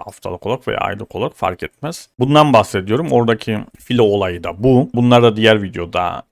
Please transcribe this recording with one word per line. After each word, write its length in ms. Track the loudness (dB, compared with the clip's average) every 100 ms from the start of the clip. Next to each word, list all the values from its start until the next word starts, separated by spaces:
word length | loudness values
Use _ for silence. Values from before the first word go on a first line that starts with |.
haftalık 420 | -16 -14 -12 -8 -8
olarak 220 | -6 -6
veya 100 | -4
aylık 360 | -4 -8 -12
olarak 220 | -8 -8 -6
fark 260 | -6 -6
etmez. 460 | -12 _ -12 -12 -14 -4
Bundan 340 | 2 4 4
bahsediyorum. 560 | 4 2 -2 -2 -4 0
Oradaki 480 | 0 0 -2 -4 -8 -10 _
filo 260 | -4 2
olayı 400 | 2 2 -2 -6
da 200 | -10 -2
bu. 260 | 2 2 2
Bunları 280 | 0 4 4
da 140 | 4 4
diğer 260 | 4 4
videoda 600 | 0 -8 -6 -4 -4 -6 -10